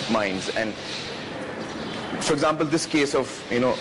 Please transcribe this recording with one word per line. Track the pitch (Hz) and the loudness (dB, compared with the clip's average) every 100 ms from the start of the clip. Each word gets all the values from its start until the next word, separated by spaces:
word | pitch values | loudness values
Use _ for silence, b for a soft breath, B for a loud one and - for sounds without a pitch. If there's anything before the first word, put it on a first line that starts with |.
| 117 | 0
minds. | 110 101 95 92 - | 2 2 0 -2 0
And, | 110 - - - - - - - - - - - - - - - | -2 -4 -8 -8 -8 -8 -8 -8 -8 -8 -8 -6 -6 -6 -6 -2
for | - | 0
example, | 147 156 156 160 | 4 4 2 2
this | 160 - | 2 2
case | 151 139 | 2 4
of, | 143 127 - - | 2 0 -4 -2
you | 120 | 2
know, | 127 - | 4 2